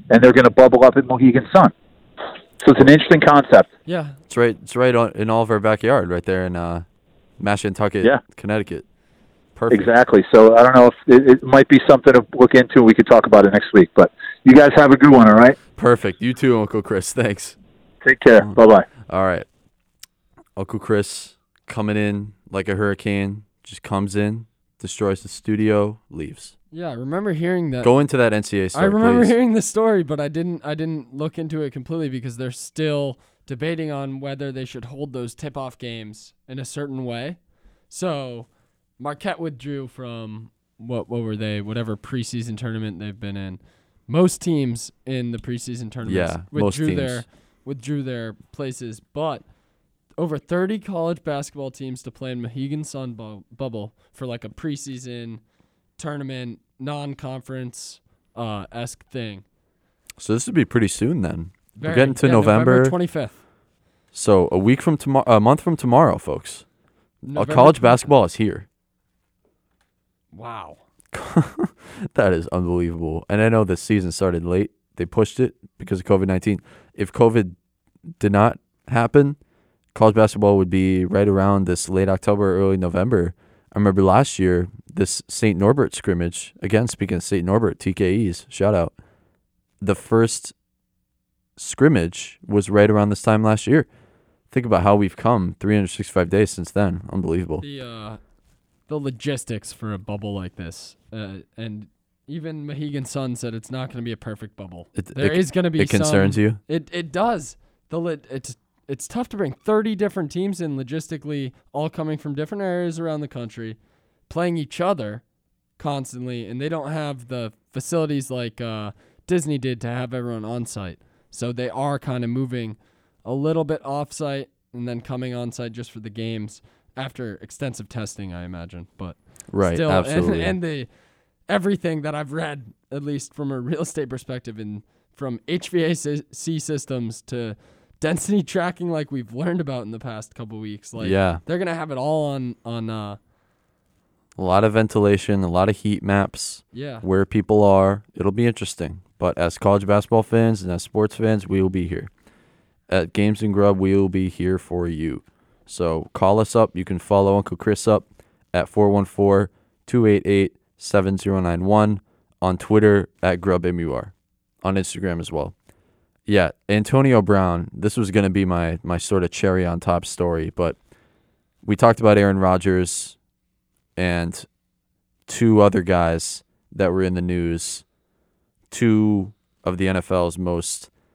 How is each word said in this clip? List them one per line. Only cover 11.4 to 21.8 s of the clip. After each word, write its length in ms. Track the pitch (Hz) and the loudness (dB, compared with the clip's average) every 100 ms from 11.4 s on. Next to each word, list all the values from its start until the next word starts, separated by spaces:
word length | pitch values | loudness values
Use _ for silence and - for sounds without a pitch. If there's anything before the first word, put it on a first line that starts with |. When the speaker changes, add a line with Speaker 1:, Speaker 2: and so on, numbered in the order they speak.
Speaker 1:
might 260 | 127 135 - | 6 6 8
be 100 | 135 - | 6 8
something 280 | 131 139 | 8 8
to 100 | 123 - | 6 4
look 200 | - 123 | 4 6
into. 280 | 131 123 135 | 8 6 8
We 120 | 113 | 8
could 120 | 110 107 | 8 8
talk 200 | 117 104 | 6 10
about 180 | 107 98 | 8 8
it 60 | |
next 220 | 101 - | 4 4
week. 160 | 101 87 | 6 6
But 160 | - 92 - - - | 6 4 2 -16 4
you 120 | 135 | 10
guys 160 | 131 143 | 12 12
have 160 | 151 143 | 10 8
a 60 | 139 | 8
good 140 | 143 | 10
one, 180 | 131 110 | 10 10
all 60 | |
right? 240 | 107 123 - - - | 10 10 6 -4 0
Speaker 3:
Perfect. 460 | 120 117 101 - | 2 4 0 -2
You 100 | 120 | -4
too, 260 | 120 131 117 | 0 2 4
Uncle 220 | 104 110 | 2 -2
Chris. 320 | - 98 - | -2 -4 -2
Thanks. 440 | - 113 101 - - _ _ _ _ 135 | -2 -2 -4 -10 -18 _ _ _ _ 0
Speaker 1:
Take 140 | 131 | 6
care. 200 | 127 110 | 8 8
Speaker 3:
Mm. 140 | 104 | 8
Speaker 1:
Bye-bye. 300 | 110 113 101 - - - | 8 10 10 6 -6 -6
Speaker 3:
All 140 | 92 95 | -2 0
right. 180 | 87 - _ _ _ _ _ - _ _ _ _ - | -2 -6 _ _ _ _ _ -20 _ _ _ _ -12
Uncle 220 | 95 107 | -8 -8
Chris 580 | - 104 - - - _ _ _ - | -2 -2 -2 -10 -16 _ _ _ -12
coming 320 | - | -6